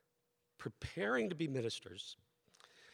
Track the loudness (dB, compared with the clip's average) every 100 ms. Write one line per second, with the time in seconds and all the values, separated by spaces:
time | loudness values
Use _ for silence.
0 | _ _ _ _ _ -10 -8 -8 -8 -2
1 | 2 4 2 2 2 2 0 -2 -8 -10
2 | -10 -12 _ _ _ _ -20 -20 -20